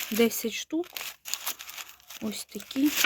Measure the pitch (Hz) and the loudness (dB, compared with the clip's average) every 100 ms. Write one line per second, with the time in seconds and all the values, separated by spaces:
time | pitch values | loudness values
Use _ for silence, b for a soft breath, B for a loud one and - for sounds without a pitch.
0 | - 214 233 - 226 - - 320 349 - | 0 4 4 4 -2 -4 -2 -2 -2 -6
1 | - - - - - - - - - - | -8 -10 -8 -6 -6 -6 -8 -12 -14 -16
2 | - - 220 202 - 214 - 269 285 - | -18 -6 -4 -4 -6 -10 -4 2 4 4